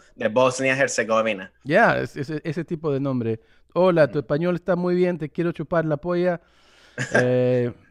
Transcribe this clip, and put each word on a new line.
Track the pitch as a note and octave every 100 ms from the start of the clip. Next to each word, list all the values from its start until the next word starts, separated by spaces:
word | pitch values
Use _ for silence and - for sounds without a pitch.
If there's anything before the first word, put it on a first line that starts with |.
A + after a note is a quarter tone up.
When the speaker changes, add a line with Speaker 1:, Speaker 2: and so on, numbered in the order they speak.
| _ -
Speaker 1:
de | A2+
Bosnia-Herzegovina. | A2+ C3 B2+ C3 C3 C3 - A2 A2 A2 G2 F#2 _
Speaker 2:
Ya, | B2+ F3+ G#3 C3
es-, | B2+ -
ese, | C#3 D3+
ese | E3 D#3 D#3+
tipo | E3 D#3
de | C3+
nombre. | C#3 B2+ A2+ A2 _ _ _
"Hola, | E3+ F#3 E3+ C#3+
tu | D3
Speaker 1:
Mm. |
Speaker 2:
español | - D3 F3 E3+
está | - F3
muy | F3+ F3+
bien, | F3+ E3+
te | D3+
quiero | - E3+
chupar | E3 D#3 E3+ D#3+
la | D3
polla. | F3 F3 F3+ E3+ _ _ _ _ _ -
Speaker 1:
<laughs> | B2+
Speaker 2:
Eh, | B2 B2 B2+ B2 B2+ A#2+ - -